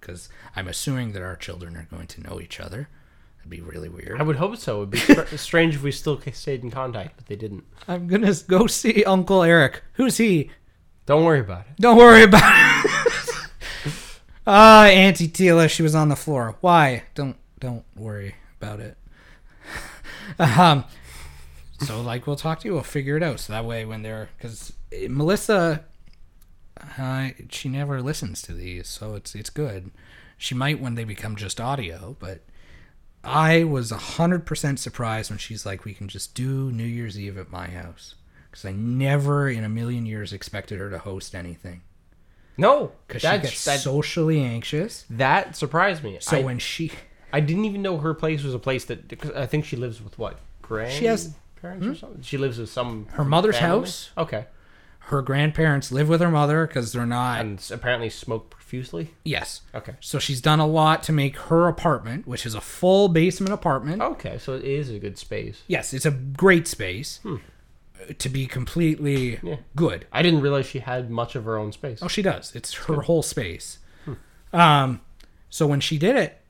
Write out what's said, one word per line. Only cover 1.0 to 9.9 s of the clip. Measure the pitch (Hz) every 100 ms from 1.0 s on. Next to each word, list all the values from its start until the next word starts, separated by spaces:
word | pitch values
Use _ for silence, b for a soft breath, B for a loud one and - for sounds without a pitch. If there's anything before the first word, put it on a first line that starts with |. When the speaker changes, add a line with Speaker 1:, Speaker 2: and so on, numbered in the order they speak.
| 120
Speaker 1:
that | 101
our | 90 90
children | - 87 87 85
are | 80
going | 85 85
to | -
know | - 90
each | 87 -
other. | 85 110 147 b b b b b
That'd | -
be | 85
really | 82 82 82
weird. | 87 - 120
Speaker 2:
I |
would | 151 139
hope | 180 226
so. | - 107
It'd | 101
be | 117
str-, | - -
<laughs> | 156 151
strange | - 170 165 147
if |
we | 143
still | 139 - 139
ca-, | -
stayed | 117 - 135
in | 123
contact, | 123 131 113 87 -
but | -
they | 104
didn't. | 110 98 - - -
Speaker 1:
I'm | 180 175
gonna | 185 214
s-, | 175
go | - 185 226
see | - 226 202
Uncle | 202 190 180 190
Eric. | 170 170 135 - -